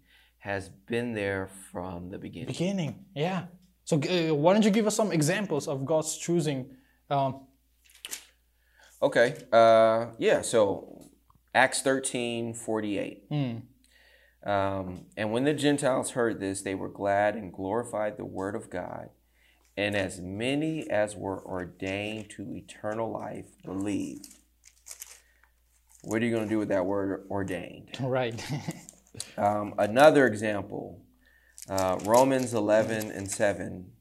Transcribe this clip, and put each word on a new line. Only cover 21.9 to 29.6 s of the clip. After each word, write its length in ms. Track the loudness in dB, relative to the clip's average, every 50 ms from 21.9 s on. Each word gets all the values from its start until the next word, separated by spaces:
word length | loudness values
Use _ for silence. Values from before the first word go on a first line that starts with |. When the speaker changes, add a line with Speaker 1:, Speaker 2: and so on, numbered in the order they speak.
| -4 -4 -4 -6 -8 -8 -10 -12 -14
Speaker 1:
to 60 | -12 -12 -10 -10
eternal 560 | -12 -14 -16 -18 -10 -8 -6 -4 -4 -4 -4
life 360 | -6 -6 -8 -10 -10 -12 -14 -16 -20 _ -12
believed." 640 | -8 -6 -4 -2 -2 -2 -2 -4 -6 -8 -12 -16 -20 -20 -20 _ _ _ _ _ -20 -20 _ _ -20 -18 -18 -18 -20 -20 -20 _ _ _ _ _ _ _ _ _ _ _ _ _ _ -20 -20 -10
What 180 | -4 -2 -2 0
are 40 |
you 80 | 0 0
gonna 140 | -2 0 0
do 100 | 0 0
with 100 | 0 0
that 180 | 0 0 0
word 400 | 0 0 -2 -2 -2 -4 -6 -6 -6
ordained? 680 | -6 -4 -4 -4 -6 -6 -8 -10 -14 -18 -18 -16 -10 -6
Speaker 2:
Right. 400 | -4 -2 -2 -2 -2 -2 -4 -6 -8 -8
<laughs> 40 | -8 -6 -6 -8 -10 -12 -14 -20 -20 -20 _ _ -16 -14 -14 -12 -4
Speaker 1:
Um, 380 | 0 0 2 2 0